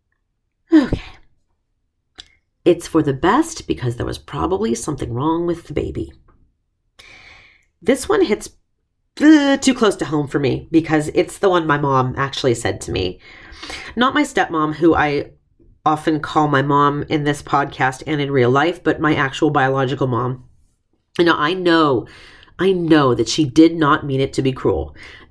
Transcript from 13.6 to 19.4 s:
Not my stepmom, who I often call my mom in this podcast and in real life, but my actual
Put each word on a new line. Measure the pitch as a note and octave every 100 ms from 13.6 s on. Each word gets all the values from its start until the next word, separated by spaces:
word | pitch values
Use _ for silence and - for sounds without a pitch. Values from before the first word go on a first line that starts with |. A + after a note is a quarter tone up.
| - - - -
Not | B3+ D4
my |
stepmom, | D4 - F3+ D#3+ D3+ D3
who | E3+ -
I | D3 C#3+ - _ _ _ _ _ D#3+
often | D3+ D#3+ D3+
call | D3+ D#3 D3+
my | C#3
mom | C#3+ C#3+ C#3+ C#3+
in | - D#3
this | D3 D3
podcast | - C#3+ C#3+ - C3 C3 -
and | D3+
in | C#3
real | C#3 A#2+
life, | C3+ D#3+ E3+
but | D#3+ -
my | D#3 D3
actual | C3+ -